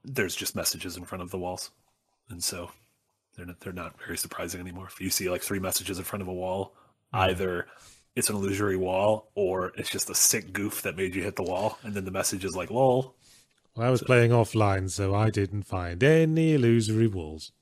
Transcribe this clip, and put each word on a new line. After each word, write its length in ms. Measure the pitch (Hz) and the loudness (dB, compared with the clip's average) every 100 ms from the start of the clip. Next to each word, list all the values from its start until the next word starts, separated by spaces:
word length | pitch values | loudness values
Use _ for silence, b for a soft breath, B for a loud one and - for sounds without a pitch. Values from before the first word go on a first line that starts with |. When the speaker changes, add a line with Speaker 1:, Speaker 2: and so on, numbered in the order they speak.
Speaker 1:
there's 300 | - 127 95 - | -4 -2 -2 -2
just 180 | - | -6
messages 440 | 107 80 87 92 87 | -4 -4 -4 -10 -10
in 60 | |
front 180 | 87 92 | -10 -10
of 80 | 87 | -8
the 80 | 92 | -6
walls. 320 | 90 90 - _ _ _ _ _ _ | -6 -8 -12 _ _ _ _ _ _
And 140 | 85 | -6
so 280 | - 90 85 - _ _ _ _ _ | -6 -6 -12 -16 _ _ _ _ _
they're 120 | - 90 | -16 -16
not, 140 | 87 | -12
they're 120 | 98 | -12
not 260 | 90 82 - | -10 -12 -14
very 200 | - 85 | -10 -8
surprising 420 | - - 87 90 | -8 -6 -8 -8
anymore. 260 | 90 87 85 | -10 -12 -14
If 100 | - | -8
you 80 | 92 | -2
see, 220 | - 92 | 0 0
like, 100 | 90 | -2
three 180 | - 101 | -2 -2
messages 360 | 92 - 95 95 | -2 -2 -4 -6
in 60 | |
front 160 | 92 104 | -6 -6
of 80 | 92 | -6
a 60 | |
wall, 400 | 92 92 95 95 b b b _ | -4 -4 -4 -4 b b b _
Speaker 2:
Hmm. 60 | 95 | 2
Speaker 1:
either 480 | 95 90 95 87 - B B B _ | 2 2 0 -2 -6 B B B _
it's 140 | - - | -4 -2
an 80 | 104 | 0
illusory 400 | 98 98 104 92 | -2 0 2 2
wall 540 | 90 92 104 107 - | 2 4 4 2 -2
or 380 | - 95 92 92 - | -2 0 0 -4 -6
it's 120 | - | -6
just 220 | - - | -4 -2
a 40 | |
sick 380 | - - 113 92 | 2 4 2 -2
goof 300 | 104 101 - | -4 -4 -4
that 140 | 101 85 | -6 -2
made 160 | 95 | -2
you 80 | 92 | -2
hit 140 | 92 - | -4 -4
the 60 | |
wall, 340 | 90 90 113 - | -2 0 -2 -4
and 120 | 113 | -8
then 100 | 101 | -6
the 60 | 95 | -4
message 340 | 95 - 95 | -2 -2 -2
is 100 | 95 90 | -4 -6
like, 140 | 85 | -2
"Lol." 440 | 113 131 127 131 _ b b b b _ | 4 4 4 0 _ b b b b _
Speaker 2:
Well, 120 | - 120 | -2 2
I 40 | |
was 100 | 123 | 2
Speaker 1:
So 60 | - | 4
Speaker 2:
playing 260 | 123 117 | 6 8
offline, 580 | 120 110 110 104 95 95 | 6 4 4 4 2 -2
so 240 | 95 98 | -2 0
I 160 | 101 110 | 2 2
didn't 320 | 104 98 101 | 2 -2 -2
find 400 | - 92 87 87 | -4 -6 -4 2
any 500 | 139 160 160 160 160 | 4 6 4 4 4
illusory 520 | 151 117 117 107 110 113 | 4 6 4 4 2 2
walls. 460 | 95 78 78 - _ | 0 -8 -10 -16 _